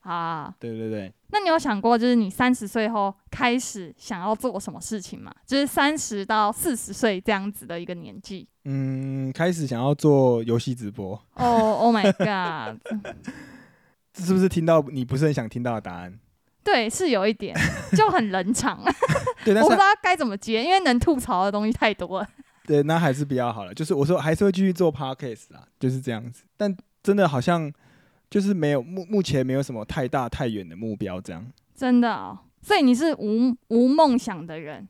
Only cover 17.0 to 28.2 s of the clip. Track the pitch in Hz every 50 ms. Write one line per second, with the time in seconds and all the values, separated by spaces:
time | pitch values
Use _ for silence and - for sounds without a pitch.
17 | 370 339 247 202 185 214 226 - 214 175 - 160 - - - - - - - 190
18 | 427 427 339 247 226 208 185 185 180 190 240 - - 269 196 - - 370 294 -
19 | - - - 554 539 508 480 - - 226 196 - - 415 349 370 392 392 415 427
20 | - 370 359 370 302 233 196 202 - 220 226 220 233 339 370 392 370 302 247 247
21 | - - 320 254 240 - 202 180 190 202 202 208 208 214 220 - - 220 202 _
22 | 185 160 180 190 202 - _ _ - _ _ _ _ - 151 143 143 147 160 170
23 | 170 156 131 135 147 139 135 123 123 120 110 107 101 90 90 - 156 151 185 139
24 | 143 147 180 165 135 156 160 160 202 202 185 180 196 190 180 175 185 165 147 127
25 | 151 131 131 _ - 127 113 - - _ - - - _ _ _ - 127 127 131
26 | 127 127 117 110 117 123 120 - _ _ _ _ 208 202 190 - - _ _ _
27 | _ - 202 202 190 160 143 127 131 - 175 170 160 147 151 _ _ _ _ _
28 | _ _ _ _